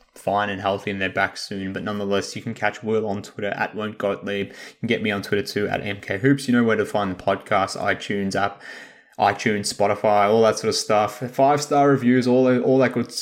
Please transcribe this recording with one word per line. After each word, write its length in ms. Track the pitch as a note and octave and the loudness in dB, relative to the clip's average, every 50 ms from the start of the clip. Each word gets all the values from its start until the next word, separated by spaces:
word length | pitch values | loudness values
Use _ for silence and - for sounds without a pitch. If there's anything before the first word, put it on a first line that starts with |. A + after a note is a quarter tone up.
| _ _ _ | _ _ _
fine 320 | - - F#2 G2 G2+ G#2 G2+ | -10 -4 -2 0 0 0 -2
and 120 | G2 F#2 | -4 -4
healthy 320 | G2+ G2 G2 G2 - G#2+ G2+ | -2 -2 -2 -2 -4 -6 -6
and 80 | G2 F#2+ | -4 -4
they're 60 | F#2 | -4
back 280 | F#2 G2 G2 F#2+ - | 0 0 -2 -2 -2
soon. 360 | - - - G#2 G2 F#2+ F#2+ F#2+ | -6 -12 -10 -8 -8 -6 -6 -6
But 100 | F#2+ E2+ | -6 -6
nonetheless, 540 | G#2+ G#2 G#2 G2+ G2 G2+ G2 F#2 - - | -6 -6 -4 -2 -2 0 0 -2 -2 -8
you 60 | G#2+ - | -10 -10
can 120 | A2+ A2+ | -10 -6
catch 300 | - G#2+ G#2 G#2 - A2+ | -4 -4 -4 -4 -4 -4
Will 200 | G#2+ A2 G#2+ A2 | -2 -2 -2 -2
on 160 | G#2 G2 G#2 | -2 -4 -6
Twitter 280 | G2+ - - - G#2 G2+ | -8 -10 -10 -8 -6 -6
at 260 | - - A2 - - | -4 -4 -4 -4 -4
Won't 240 | G#2 G#2 G#2+ G#2+ - | -6 -8 -8 -6 -4
Gottlieb. 520 | - G2+ F#2+ - - G2+ G2+ G2 G2 G2 | -2 -2 -2 -2 -4 -4 -4 -4 -4 -6
You 280 | - - - - - _ | -10 -16 -20 -20 -12 _
can 80 | - | -4
get 160 | A2+ A2+ - A2 | -2 -2 0 0
me 80 | G#2+ | -2
on 120 | G#2 G2 F#2 | -2 -2 -4
Twitter 200 | - G#2 G2+ G2 | -2 -2 -2 -2
too 220 | - - G#2 G#2 | -2 -4 -4 -2
at 180 | F#2+ G2 - - | -2 -2 -4 -4
M 160 | G2+ G2+ G2+ | -6 -8 -8
K 180 | - - G2 G2 | -6 -6 -4 0
Hoops. 280 | A2+ C#3 C#3 C#3 - | 2 2 2 2 2
You 80 | - B2 | 2 2
know 80 | A#2+ A#2 | 2 4
where 140 | A2+ A2 | 4 2
to 100 | G#2 G2+ | 2 0
find 240 | - - G#2 G2+ F#2+ | 0 -2 -2 -2 -2
the 100 | F2+ - | -4 -4
podcast, 560 | - G2 G2 G2 - - G#2+ G2 G2 F#2+ - | -2 -2 -2 -2 -2 0 0 0 0 0 -2
iTunes 600 | - - G2+ F#2+ - - - G#2 G2+ G2 G2 F#2+ | -4 -2 -2 -2 -4 -4 -4 -4 -4 -2 -2 -2
app, 260 | F#2+ G2 G2+ - - - - - - - - - - _ _ _ - | -2 -2 -2 -4 -8 -16 -18 -18 -18 -18 -20 -20 -20 _ _ _ 0
iTunes, 540 | - G2+ G2+ - - A#2 G#2 G2+ G2+ - - | 2 2 2 2 0 0 0 0 -2 -4 -2
Spotify, 560 | - G2+ G2+ G#2 - - A2 G#2 G#2 G2+ G2+ | 0 2 2 2 2 2 4 4 6 6 6
all 140 | A2 A2+ A2+ | 6 6 6
that 160 | A2 G#2 - | 4 4 2
sort 100 | - A2 | 0 -2
of 60 | G2+ | -2
stuff. 460 | - - - A2 G#2 G#2+ G#2 - - | 0 0 2 2 2 2 2 -2 -6
Five-star 680 | C3+ A#2+ - - C3+ C#3 D3 C#3+ C#3+ - D3 C#3+ C#3+ C#3+ | -10 -6 0 2 4 4 4 2 0 0 2 4 4 6
reviews, 380 | C#3 A#2+ A#2+ A#2+ B2 B2+ A#2+ | 4 4 4 4 4 4 4
all, 340 | B2+ B2 C3 B2+ B2+ B2+ B2 A#2 | 4 4 4 6 4 4 2 2
all 160 | C3 C3 C3+ | 4 4 4
that 160 | B2+ A2+ - | 4 2 0
good, 200 | A#2+ A#2 - - - | -2 -4 -4 -6 -10